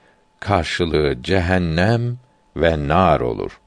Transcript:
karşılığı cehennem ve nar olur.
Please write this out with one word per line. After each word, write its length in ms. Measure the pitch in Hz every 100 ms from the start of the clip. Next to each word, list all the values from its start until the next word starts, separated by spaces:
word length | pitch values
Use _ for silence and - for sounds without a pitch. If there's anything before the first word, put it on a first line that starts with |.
| _ _ _ -
karşılığı 800 | 98 95 78 - 85 76 71 64
cehennem 960 | 71 95 87 92 85 80 101 117 120 120 _ _ _ 73
ve 320 | 82 78 71
nar 320 | 92 90 69
olur. 400 | 60 52 50 -